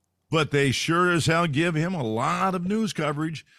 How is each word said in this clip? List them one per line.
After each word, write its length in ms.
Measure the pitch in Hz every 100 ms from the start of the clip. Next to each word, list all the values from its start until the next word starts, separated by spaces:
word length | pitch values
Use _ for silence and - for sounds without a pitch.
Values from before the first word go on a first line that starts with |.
| _ _ -
But 200 | 160 147
they 220 | 143 139
sure 380 | - - 170 180
as 140 | 170
hell 220 | 151 165 170
give 280 | 135 175
him 200 | 156 170
a 80 | 180
lot 500 | 113 110 147 180 190
of 120 | 185 180
news 260 | 214 214
coverage. 540 | - 151 147 160 151 -